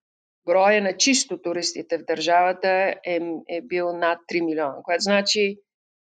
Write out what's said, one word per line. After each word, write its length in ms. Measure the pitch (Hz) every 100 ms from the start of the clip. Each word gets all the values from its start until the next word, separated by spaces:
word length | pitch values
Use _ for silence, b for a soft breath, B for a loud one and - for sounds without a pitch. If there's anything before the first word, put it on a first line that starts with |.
| _ _ _ _ -
броя 360 | 185 196 214
на 140 | 196 185
чисто 420 | - 262 - 175
туристите 600 | 175 175 165 - - 165
в 60 |
държавата 880 | 160 160 160 175 180 185 190 185 190 -
е, 160 | 180 170 170 160 -
е 120 | 170
бил 320 | - 180 175
над 260 | 170 170 170 -
три 120 | 165
милиона, 360 | 165 156 143 135
което 180 | - 170
значи 560 | 185 202 202 214 202 202 _ _ _ _ _ _